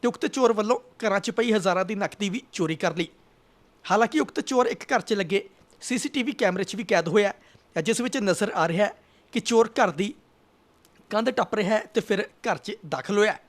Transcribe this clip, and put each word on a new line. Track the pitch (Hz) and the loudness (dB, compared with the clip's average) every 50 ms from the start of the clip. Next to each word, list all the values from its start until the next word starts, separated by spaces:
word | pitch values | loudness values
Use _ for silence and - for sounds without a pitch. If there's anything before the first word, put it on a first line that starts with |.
| - | 0
ਤੇ | 240 | -2
ਉਕਤ | - - - | -2 0 -4
ਚੋਰ | 302 - 262 254 233 226 | -4 -2 2 2 2 4
ਵੱਲੋਂ | 208 208 214 247 - | 2 2 0 0 -2
ਘਰਾਂ | - - _ _ - 220 190 202 | -2 -12 _ _ -2 0 0 0
'ਚ | - - | -2 -2
ਪਈ | 202 - 233 240 214 | -2 -2 2 2 2
ਹਜ਼ਾਰਾਂ | 214 175 190 175 180 190 | 2 2 2 0 0 0
ਦੀ | 180 220 | -2 -2
ਨਕਦੀ | 202 202 156 - _ 208 196 | -4 -4 -6 -4 _ -4 -4
ਵੀ | 185 247 - _ - | -4 -4 -8 _ -4
ਚੋਰੀ | - 170 156 165 | -4 -2 -2 -2
ਕਰ | 156 - 180 156 | -2 -2 -4 -2
ਲਈ। | 165 175 156 _ _ _ _ _ _ _ _ _ _ _ _ _ _ _ - | -2 -6 -6 _ _ _ _ _ _ _ _ _ _ _ _ _ _ _ 0
ਹਾਲਾਂਕਿ | 185 208 233 220 - 311 | 2 2 2 2 2 0
ਉਕਤ | 294 - - - | -2 0 -2 -6
ਚੋਰ | - - 262 254 247 | -4 0 2 2 2
ਇੱਕ | - - - - | 2 0 -6 -6
ਘਰ | - 269 240 | -2 -2 -2
'ਚ | 180 - 226 | 0 0 -2
ਲੱਗੇ | 202 196 160 190 196 - - _ _ - _ _ _ | -2 -2 0 -2 -2 -2 -4 _ _ -20 _ _ _
ਸੀ | - - 247 247 | -8 -4 -4 -4
ਸੀ | - 294 | -4 -4
ਟੀ | - 285 240 | -4 -2 -2
ਵੀ | 247 262 | -2 -2
ਕੈਮਰੇ | - 247 190 180 190 196 | 0 0 0 2 0 -4
'ਚ | - - | -6 -6
ਵੀ | 196 226 | -8 -4
ਕੈਦ | - 214 175 170 160 | 0 0 0 2 2
ਹੋਇਆ | 156 214 208 196 196 - _ - _ - _ _ _ | 2 2 2 2 -2 -6 _ -20 _ -20 _ _ _
ਹੈ, | 170 160 | -4 0
ਜਿਸ | 180 226 - | 0 0 0
ਵਿੱਚ | 240 254 - | 0 -2 -2
ਨਜ਼ਰ | 269 202 196 180 - 214 196 - | 0 2 2 2 2 0 -2 0
ਆ | 196 160 170 | 0 0 0
ਰਿਹਾ | 170 175 208 | 2 2 0
ਹੈ | 202 - - _ _ _ _ _ _ - | 0 0 -8 _ _ _ _ _ _ -6
ਕਿ | 240 | -4
ਚੋਰ | - - 233 226 226 | -2 2 4 4 4
ਘਰ | 220 - - 247 190 | 4 4 2 2 2
ਦੀ | 160 143 196 208 - - _ _ _ _ _ _ _ _ _ _ _ _ _ _ _ _ _ _ | 2 -2 -4 -6 -6 -12 _ _ _ _ _ _ _ _ _ _ _ _ _ _ _ _ _ _
ਕੰਧ | - 208 226 240 | -2 0 0 0
ਟੱਪ | 214 240 226 - - | 0 0 -2 0 0
ਰਿਹਾ | 214 202 180 220 | 0 2 2 2
ਹੈ | 214 220 | 0 0
ਤੇ | - _ 233 | 0 _ -2
ਫਿਰ | 196 - 214 185 | 0 0 -2 -2
ਘਰ | 214 - _ _ - 233 190 | -2 -6 _ _ -4 -4 -4
'ਚ | 147 - - 214 - - 156 | -4 -4 -10 -12 -12 -8 -8
ਦਾਖਲ | 151 135 131 - 196 208 | -6 -6 -4 -2 2 2
ਹੋਇਆ | 208 214 - | 4 2 2
ਹੈ। | - _ | -2 _